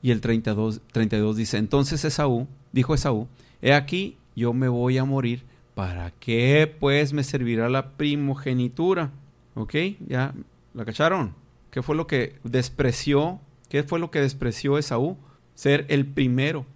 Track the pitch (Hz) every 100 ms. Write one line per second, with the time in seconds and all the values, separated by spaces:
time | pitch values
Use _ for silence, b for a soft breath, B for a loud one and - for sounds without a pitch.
0 | 131 117 113 113 113 104 110 110 - -
1 | 110 107 107 107 110 104 107 - 139 156
2 | 156 135 147 120 135 - - 127 127 151
3 | 147 113 120 b b b - 143 143 175
4 | 196 - _ - 120 123 131 123 123 131
5 | 135 135 123 123 - b _ - 95 90
6 | 87 - - 113 123 147 156 156 139 143
7 | 147 147 139 143 120 113 117 135 135 -
8 | 147 147 139 139 139 127 123 123 170 185
9 | 151 - - _ _ - 110 143 180 202
10 | - 127 135 135 - _ _ - 113 113
11 | 151 185 117 87 - _ - - 127 156
12 | 160 143 117 - 113 127 123 - 135 123
13 | - 143 156 185 - _ - 139 143 170
14 | 170 170 139 139 127 110 139 143 143 120
15 | 143 185 b b _ - 135 143 143 147
16 | 139 139 131 123 139 156 135